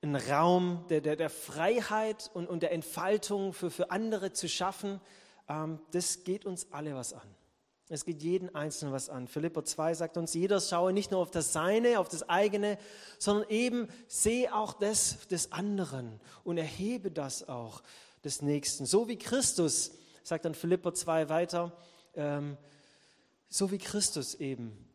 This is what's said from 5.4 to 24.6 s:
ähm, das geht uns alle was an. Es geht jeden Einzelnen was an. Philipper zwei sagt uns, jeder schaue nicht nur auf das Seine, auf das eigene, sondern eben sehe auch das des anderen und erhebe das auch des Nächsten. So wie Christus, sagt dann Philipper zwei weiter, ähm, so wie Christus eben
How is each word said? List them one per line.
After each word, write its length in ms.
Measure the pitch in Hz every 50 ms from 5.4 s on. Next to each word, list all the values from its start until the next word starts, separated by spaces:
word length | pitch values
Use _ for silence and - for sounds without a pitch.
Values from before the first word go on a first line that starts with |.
| _ -
ähm, 320 | 143 156 156 156 160 156 156 _
das 340 | - 175 175 - - - -
geht 200 | 185 185 214 -
uns 220 | 202 185 175 - -
alle 220 | - 143 151 151 143
was 200 | 131 120 - -
an. 140 | - - 107 98 _ _ _ _ _ _ _ _ _ _ _
Es 160 | 170 143 -
geht 180 | - 170 147 147
jeden 320 | 165 180 185 185 175 -
Einzelnen 380 | 151 147 156 143 - - 143 135
was 160 | 135 135 -
an. 180 | 151 131 127 123
Philipper 360 | - 156 151 170 170 160 147
zwei 280 | - - - 156 160 170
sagt 240 | 160 175 160 - 175
uns, 160 | 165 160 -
jeder 260 | 165 175 196 202 196
schaue 320 | 180 - 185 170 175 185 185
nicht 180 | 202 202 -
nur 80 | 202 185
auf 120 | 175 170
das 220 | - 170 156 - -
Seine, 460 | 160 156 180 202 220 240 240 240 214
auf 100 | 185 -
das 180 | - 160 160 -
eigene, 500 | 170 180 202 214 196 208 202 208 208 202 - - - - - - - -
sondern 300 | - 202 208 208 214 -
eben 380 | 214 220 240 254 233 240 233 - - - - _
sehe 480 | - - - 214 233 247 247 - 202
auch 180 | 214 214 202 -
das 540 | - - 208 220 202 - - - - - -
des 240 | 190 170 - -
anderen 680 | - - 185 208 202 196 180 139 135 135 123 117 110 110 - - - - _
und 140 | - 170 170
erhebe 540 | 160 147 - - 180 208 247 247 190 196
das 360 | 156 156 143 135 127 - - -
auch 360 | 135 123 117 110 107 - - - - - - - - _ _
des 180 | 147 135 -
Nächsten. 440 | 143 143 147 147 143 - - - 139
So 240 | 123 - 196 233 220
wie 80 | 240 196
Christus, 760 | - - 233 262 262 - - - 170 156 - - - - - - - - - - _
sagt 220 | - 170 160 -
dann 100 | 170 156
Philipper 380 | - - 170 180 180 180 180 170
zwei 360 | - - 170 165 160 160 -
weiter, 420 | 156 160 175 175 - 175 170 170 170 - - - - - - _ _
ähm, 420 | 170 147 147 143 143 143 147 143 143 - - - - _ _ _ _ _ _ _ _ _ _ _ _ _ _
so 200 | - - 196 190
wie 80 | 190 196
Christus 560 | - - - 208 202 - - 160 131 - -
eben 400 | - 151 135 135 120